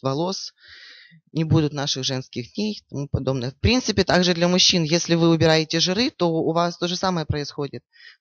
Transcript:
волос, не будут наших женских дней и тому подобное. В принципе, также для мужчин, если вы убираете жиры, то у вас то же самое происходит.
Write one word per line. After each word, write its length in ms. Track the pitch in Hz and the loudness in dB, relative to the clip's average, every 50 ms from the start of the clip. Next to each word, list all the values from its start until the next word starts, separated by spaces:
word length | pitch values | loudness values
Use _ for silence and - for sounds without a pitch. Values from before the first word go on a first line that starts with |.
волос, 540 | - 135 135 151 170 185 196 - - - - _ - - - - - - - - - - - _ _ _ | -4 -4 -2 -2 -2 -4 -4 -8 -10 -14 -16 _ -20 -20 -20 -20 -20 -20 -20 -20 -20 -20 -20 _ _ _
не 120 | - 160 160 | -4 -4 0
будут 300 | 156 156 165 151 143 147 | 2 2 2 2 0 -2
наших 300 | 143 139 - - 135 131 | -4 -6 -4 -4 -4 -4
женских 500 | 135 131 131 131 - - 123 113 - - | -4 -6 -6 -8 -8 -10 -12 -12 -10 -8
дней 200 | 208 208 214 - | -6 -6 -6 -6
и 140 | - - _ | -8 -12 _
тому 200 | - 139 143 - | -10 -10 -6 -6
подобное. 420 | - 135 131 135 135 131 117 135 | -6 -4 -2 -4 -4 -4 -4 -8
В 100 | - _ | -4 _
принципе, 440 | - 214 240 254 - - 202 196 185 | 0 2 2 2 0 0 0 0 2
также 280 | - 147 180 180 180 | 2 2 4 4 2
для 160 | 175 165 175 175 | 2 2 2 2
мужчин, 360 | 180 185 - - 180 175 160 | 4 4 4 4 2 2 2
если 300 | 143 170 170 - 170 170 | 0 0 0 2 2 2
вы 140 | 165 170 165 | 4 6 4
убираете 520 | 165 156 165 160 160 160 156 - - 165 | 6 6 4 4 4 2 2 0 -2 0
жиры, 300 | 156 180 185 214 247 262 | 0 0 0 0 -2 -2
то 200 | - - 175 170 | -2 0 0 0
у 220 | 160 160 - 147 | 0 0 0 0
вас 260 | 160 170 170 175 170 - | 0 0 0 -2 -2 -4
то 100 | 175 175 | -4 -4
же 80 | 180 | -4
самое 300 | - 196 185 185 165 151 | -2 -2 -2 -2 -2 -2
происходит. 560 | - 151 147 143 - - - 143 139 - 165 - _ _ _ - - - _ | -4 -4 -4 -6 -8 -8 -8 -8 -8 -10 -14 -18 _ _ _ -20 -20 -20 _